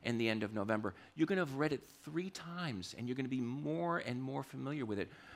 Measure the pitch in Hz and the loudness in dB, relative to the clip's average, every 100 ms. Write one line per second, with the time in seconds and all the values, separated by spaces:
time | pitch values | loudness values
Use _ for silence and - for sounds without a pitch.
0 | - 117 113 110 107 107 101 110 107 - | 0 4 4 4 2 0 2 2 2 -4
1 | - - 160 190 165 135 151 143 - - | -8 0 4 4 2 2 2 0 -4 -14
2 | - 156 190 - 165 175 170 107 85 - | -6 -4 -4 -6 -8 -4 -2 -2 -4 -4
3 | 120 127 131 127 120 135 147 165 170 170 | -2 0 0 2 0 0 0 0 2 2
4 | - 123 131 139 131 131 131 147 117 101 | 0 -2 -2 -2 -4 -4 -4 -2 0 0
5 | 92 - - | 0 -4 -18